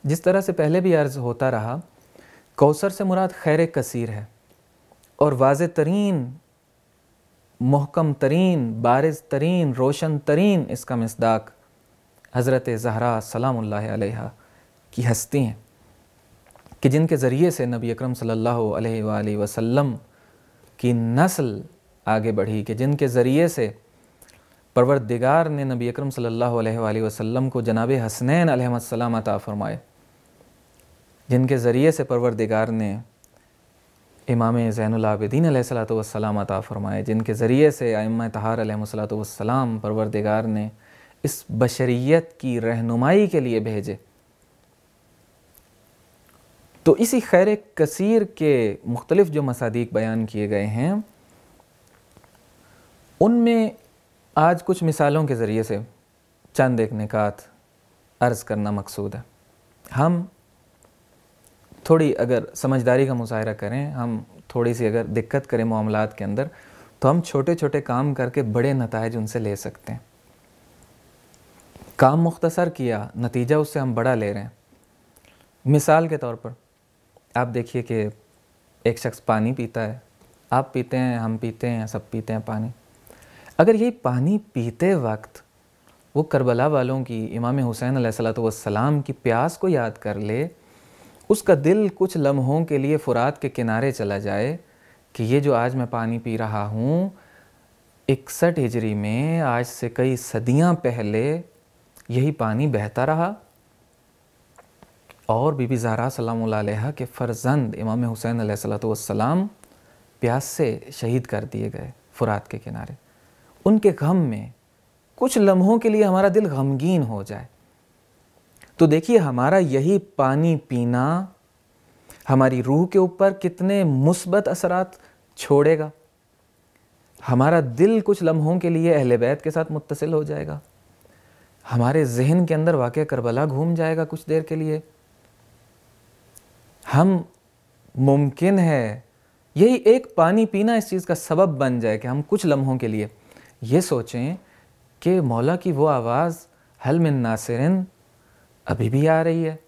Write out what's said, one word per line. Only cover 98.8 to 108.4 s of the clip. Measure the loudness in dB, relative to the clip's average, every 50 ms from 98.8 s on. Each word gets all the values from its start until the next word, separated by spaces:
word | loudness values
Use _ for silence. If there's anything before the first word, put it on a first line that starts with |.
| -2 -2 -2
میں | -2 -2 -2 -2 -2 -2 -2 -2 0
آج | 0 0 0 -2 -4 -6
سے | -8 -8 -8 -8
کئی | -2 -2 0 0 0
صدیاں | -4 -6 -6 -6 -4 0 2 2 4 4 2 2
پہلے | 0 0 -4 -2 -2 -4 -2 -2 0 0 -2 -2 -4 -8 -12 _ _ _ _ _ _ _ _ _ -20 -12 _
یہی | -2 0 0 0
پانی | 0 -2 -2 -2 0 0 0 0
بہتا | 0 -2 -2 -4 -2 -2 0
رہا | 0 0 0 0 -2 -4 -8 -16 _ _ _ _ _ _ _ _ _ _ _ _ _ _ _ _ _ _ _ _ _ _ -20 -20 _ _ _ -20 _ _ _ _ _ -20 _ _
اور | -2 0 2 2 0 0
بی | 0 -2 -2
بی | -2
زہرا | -2 0 -2 -2 -2 -2 -4
سلام | -4 -4 -4 -4 -2 -2 -2
اللہ | -2 -2 -2 -2
علیہا | -2 -4 -4 -4 -4
کے | -6 -8 -10 -12 -8
فرزند | -6 -6 -6 -4 -2 0 0 0 0 0 -2 -4 -6
امام | -4 -4 -2 -2 -2 -4
حسین | -4 -4 -4 -4 -2
علیہ | -2